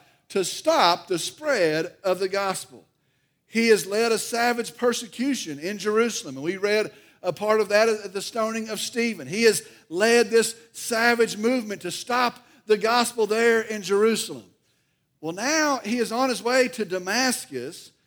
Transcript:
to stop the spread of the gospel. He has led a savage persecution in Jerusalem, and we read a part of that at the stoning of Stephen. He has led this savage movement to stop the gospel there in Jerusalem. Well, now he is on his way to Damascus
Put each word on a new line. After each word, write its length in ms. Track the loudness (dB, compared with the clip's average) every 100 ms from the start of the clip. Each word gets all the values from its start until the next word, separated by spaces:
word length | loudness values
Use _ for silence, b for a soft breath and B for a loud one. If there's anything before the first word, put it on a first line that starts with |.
| b b b
to 140 | -4
stop 640 | -4 -2 2 4 4 4 -2
the 120 | -4
spread 720 | -6 -6 -2 2 2 0 -4 -4
of 160 | -2 0
the 80 | -2
gospel. 580 | -2 -2 -4 -8 -20 _ _ _ _ _ _ _
He 220 | 0 4
has 160 | 4 2
led 260 | 0 0
a 80 | 0
savage 560 | -2 0 0 0 -6 -2
persecution 840 | -2 -2 -6 -4 -4 -4 -6 -8
in 180 | -8 -6
Jerusalem, 580 | 0 2 0 -2 -10 -8
and 80 |
we 140 | -6 -4
read 340 | 0 0 -2 B B B
a 100 | -6
part 300 | -2 2 2
of 80 | 4
that 180 | 4 4
at 260 | 0 -4
the 80 | -10
stoning 480 | -6 -4 -4 -4 -6
of 100 | -6
Stephen. 480 | -6 -2 -2 -2 -6
He 160 | 2
has 180 | 4 4 -2 B B
led 400 | 0 4 4 4
this 260 | 2 2 -4 B
savage 680 | -12 -6 0 2 4 0 0
movement 440 | 0 0 -2 -8
to 100 | -8
stop 540 | -8 -4 0 0 -4 _ b 0
the 120 | 2
gospel 500 | 4 2 2 0 0
there 340 | 2 4 2
in 200 | 0 -6
Jerusalem. 640 | 0 2 4 2 -4 -10 -16 _ _ _ _ _ _ _
Well, 120 | -10
now 440 | -4 0 2 2 0
he 140 | -2 -2
is 140 | -2
on 180 | 0 -2
his 120 | -2
way 260 | 0 2 2
to 160 | -2 -4
Damascus 1080 | -4 -2 0 0 -2 -6 -10 -10 -12 -20 _